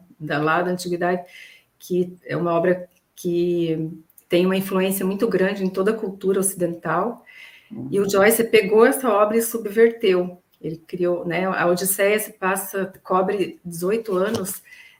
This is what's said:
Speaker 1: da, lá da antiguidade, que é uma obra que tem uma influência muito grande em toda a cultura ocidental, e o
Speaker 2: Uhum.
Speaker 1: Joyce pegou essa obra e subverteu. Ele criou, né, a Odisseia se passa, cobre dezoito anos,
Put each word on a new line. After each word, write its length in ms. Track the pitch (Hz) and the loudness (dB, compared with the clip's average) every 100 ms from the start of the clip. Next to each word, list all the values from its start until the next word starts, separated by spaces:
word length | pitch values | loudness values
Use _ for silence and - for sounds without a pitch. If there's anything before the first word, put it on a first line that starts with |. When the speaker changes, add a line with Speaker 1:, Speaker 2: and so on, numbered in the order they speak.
| - - | -14 -14
Speaker 1:
da, 200 | 156 147 | -6 -2
lá 220 | 156 165 | 0 0
da 120 | 180 | 0
antiguidade, 500 | 180 180 175 175 180 - - - - _ _ | -4 -4 -2 -2 -2 -6 -18 -20 -20 _ _
que 360 | - 180 180 - - | -4 -2 -2 -6 -8
é 100 | 147 | -4
uma 160 | 170 | 0
obra 360 | 170 175 180 180 _ _ | 0 2 0 -4 _ _
que 760 | - 175 170 175 175 165 160 160 165 - _ - | -10 -4 -2 0 0 -2 -2 -6 -10 -20 _ -2
tem 160 | 180 | 2
uma 120 | 185 190 | 2 0
influência 500 | 196 190 190 190 190 | 0 0 0 0 -2
muito 200 | 202 226 | 0 0
grande 380 | 185 190 202 | 2 0 0
em 60 | 185 | -2
toda 220 | 190 196 | 0 0
a 40 | 226 | 0
cultura 440 | 196 - 190 196 | -4 -4 -2 0
ocidental, 840 | 180 - 170 170 170 165 220 240 - - - - - 214 - | 0 -2 -4 -4 -4 -2 -2 -6 -16 -20 -20 -20 -18 -12 -4
e 80 | 196 | -2
o 40 | |
Speaker 2:
Uhum. 80 | 202 | 0
Speaker 1:
Joyce 340 | 196 208 220 | 4 4 4
pegou 400 | 226 214 196 214 | 4 4 6 6
essa 260 | 247 269 254 | 6 4 2
obra 280 | 202 208 226 | 2 4 2
e 40 | |
subverteu. 1000 | 233 226 208 208 233 233 196 180 180 180 _ _ | 0 -4 -2 4 4 4 2 2 0 -8 _ _
Ele 160 | 160 165 - | -10 -10 -10
criou, 380 | 180 175 175 | -4 -2 -2
né, 220 | 175 165 190 | -2 -2 -2
a 200 | 180 170 | 0 0
Odisseia 520 | 180 190 - 202 214 | 0 0 0 2 2
se 140 | - | -2
passa, 580 | - 185 190 - 196 190 - | -6 -4 -4 -4 -6 -6 -8
cobre 560 | - 185 190 202 165 - | -2 0 0 -2 -4 -6
dezoito 500 | 175 165 180 226 226 | -12 -6 -2 -2 -2
anos, 480 | 185 202 220 185 - - - - _ | -2 0 -2 -6 -10 -16 -20 -20 _